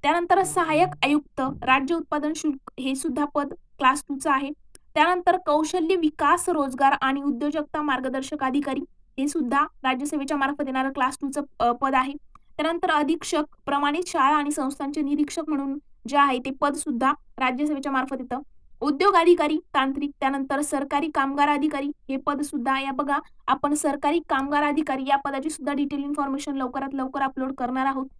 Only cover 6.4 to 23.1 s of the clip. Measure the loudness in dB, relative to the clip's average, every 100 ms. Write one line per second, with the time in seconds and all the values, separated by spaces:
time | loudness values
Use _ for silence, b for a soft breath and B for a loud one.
6.4 | 2 0 0 2 2 4 0 0 -2 -2
7.4 | -2 -2 -4 -4 0 0 -2 -4 -6 -4
8.4 | -2 0 -2 -6 -8 _ -16 -4 -2 -2
9.4 | 0 2 0 -2 -2 -2 -2 -4 -2 0
10.4 | 0 -2 -2 -2 -2 0 -2 -2 -6 -6
11.4 | -8 0 0 2 2 2 0 -6 -16 -20
12.4 | _ -4 -2 0 2 2 2 -2 0 -2
13.4 | -2 -6 -2 0 2 0 -2 2 4 4
14.4 | 2 -2 -2 -4 -6 -2 0 2 0 -2
15.4 | -2 -2 -2 -6 -10 -16 0 4 4 2
16.4 | -2 0 0 0 -4 0 0 0 -6 -4
17.4 | -2 0 -2 -2 -2 -2 -2 -6 -6 -8
18.4 | -8 -20 -20 -4 -2 4 4 6 6 4
19.4 | 4 -2 -2 0 0 -2 -6 -2 -2 -2
20.4 | -2 -2 0 -2 -2 -2 -2 0 0 2
21.4 | 2 2 0 -2 -6 -8 -6 -4 -2 -2
22.4 | -4 -4 0 0 -2 -4 -2